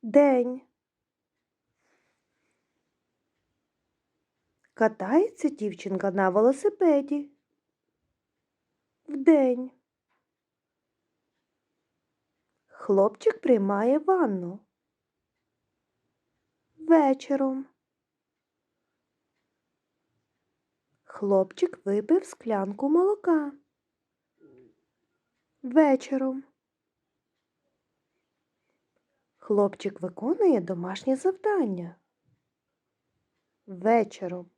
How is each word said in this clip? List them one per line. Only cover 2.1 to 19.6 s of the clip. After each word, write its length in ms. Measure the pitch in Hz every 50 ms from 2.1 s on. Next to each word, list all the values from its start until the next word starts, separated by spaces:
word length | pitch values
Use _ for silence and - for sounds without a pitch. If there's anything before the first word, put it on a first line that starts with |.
| _ _ _ _ _ _ _ _ _ _ _ _ _ _ _ _ _ _ _ _ _ _ _ _ _ _ _ _ _ _ _ _ _ _ _ _ _ _ _ _ _ _ _ _ _ _ _ _ _ _ _ _ _
Катається 760 | - 233 220 214 _ 190 190 240 320 392 427 - - - 302
дівчинка 640 | - - 214 208 196 175 - 196 190 185 196 196
на 200 | 180 196 196 185
велосипеді. 1000 | 180 202 214 240 269 269 - 415 415 - 381 339 302 277 277 277 294 294 285 - _ _ _ _ _ _ _ _ _ _ _ _ _ _ _ _ _ _ _ _ _ _ _ _ _ _ _ _ _ _ _ _ _ _ _ -
Вдень. 640 | 294 285 269 330 320 294 269 254 247 240 254 254 _ _ _ _ _ _ _ _ _ _ _ _ _ _ _ _ _ _ _ _ _ _ _ _ _ _ _ _ _ _ _ _ _ _ _ _ _ _ _ _ _ _ _ _ _ _ _ _ _ _ _ _ _ _ _ _ _ _ _
Хлопчик 760 | _ _ - - - 208 196 196 214 208 - - 453 427 -
приймає 580 | - - 254 220 196 196 202 202 214 240 269 302
ванну. 600 | 302 311 381 370 339 233 202 185 180 175 185 208 _ _ _ _ _ _ _ _ _ _ _ _ _ _ _ _ _ _ _ _ _ _ _ _ _ _ _ _ _ _ _ _ _ _ _ _ _ _ _ _ _ _ _
Вечором. 920 | _ 311 311 330 320 294 269 269 269 - - 285 269 269 269 262 262 269 - _ _ _ _ _ _ _ _ _ _ _ _ _ _ _ _ _ _ _ _ _ _ _ _ _ _ _ _ _ _ _ _ _ _ _ _ _ _